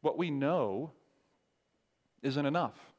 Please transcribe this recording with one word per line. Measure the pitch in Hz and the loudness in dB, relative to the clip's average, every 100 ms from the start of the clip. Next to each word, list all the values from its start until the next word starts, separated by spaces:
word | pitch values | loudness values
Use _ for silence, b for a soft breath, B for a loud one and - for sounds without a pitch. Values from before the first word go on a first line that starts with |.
what | 151 - | -2 0
we | 175 | 0
know | 143 139 175 113 98 151 - _ _ _ _ _ _ _ _ _ _ _ _ | 0 2 2 2 0 -6 -12 _ _ _ _ _ _ _ _ _ _ _ _
isn't | 135 135 143 | -2 0 0
enough. | 165 135 - - | 0 -2 -6 -20